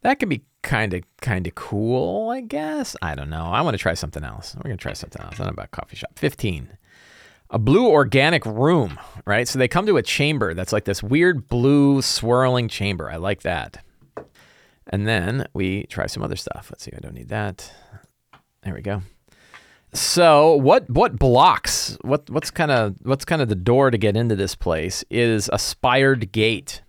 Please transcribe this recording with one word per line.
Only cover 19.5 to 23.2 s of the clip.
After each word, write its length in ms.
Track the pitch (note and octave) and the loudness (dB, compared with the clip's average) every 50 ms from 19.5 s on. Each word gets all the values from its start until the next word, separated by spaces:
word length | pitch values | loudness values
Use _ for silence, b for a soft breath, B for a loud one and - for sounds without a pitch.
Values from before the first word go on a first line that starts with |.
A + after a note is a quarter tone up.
| b b b b b b b b - | b b b b b b b b -8
So 600 | - - - - E3+ F3+ E3 D#3 D3 D3+ D#3+ E3 | -4 -2 0 2 4 6 8 8 8 8 8 6
what, 340 | C#3+ C3+ C3+ F3+ B3+ - - | 6 6 6 4 4 4 0
what 300 | A#2+ C3+ G#3 B3 C#3 A#2 | 2 2 2 2 2 2
blocks, 760 | - C3+ A#2+ B2 D3 - - - - - - - - - - - | 4 4 6 8 8 6 6 4 -2 -4 -4 -4 -4 -6 -8 -10
what, 260 | - A2 C3+ D3 - - | -4 -2 -2 -2 -2 -4
what's 180 | - D3+ - - | -6 -6 -6 -6
kinda, 460 | - - E3+ D3+ C#3 B2 A2 G#2 F#2+ - - | -4 -2 0 2 2 2 2 0 -2 -6 -2
what's 220 | - C3+ C#3 | -2 -2 -2